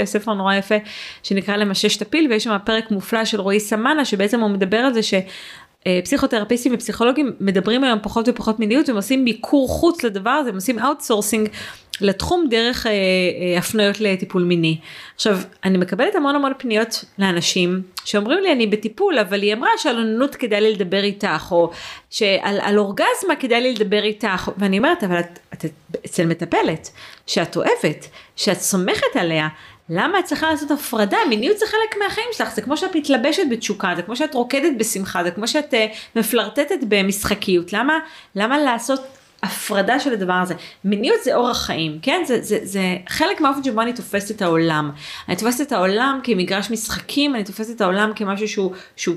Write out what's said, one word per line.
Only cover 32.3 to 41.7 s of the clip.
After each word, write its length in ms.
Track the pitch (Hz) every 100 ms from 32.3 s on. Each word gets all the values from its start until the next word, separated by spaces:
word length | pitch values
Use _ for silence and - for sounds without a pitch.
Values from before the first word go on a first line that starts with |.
שלך, 220 | 427 226
זה 80 | -
כמו 140 | 247 302
שאת 200 | 370 330
מתלבשת 460 | 285 262 277 311 320
בתשוקה, 420 | 233 - 196 190 175
זה 60 |
כמו 140 | 175 240
שאת 180 | 302
רוקדת 380 | 262 240 277 320 233
בשמחה, 460 | 220 196 190 180
זה 60 | 175
כמו 180 | 175 233
שאת, 260 | 302 294
אה, 120 | 233 220 - - 233
מפלרטטת 600 | 226 233 208 277 294 370 226
במשחקיות. 840 | 202 196 196 - 202 - 180 170
למה, 260 | 202 269 320 320 - -
למה 240 | 196 220 285
לעשות 420 | 285 233 233 269 262 - _ _
הפרדה 580 | 190 - - 202 196 277
של 120 | 277
הדבר 200 | 220 185
הזה? 220 | 185 180 170 - -
מיניות 400 | 190 208 269 453
זה 100 | 262
אורח 320 | - 247 -
חיים, 320 | -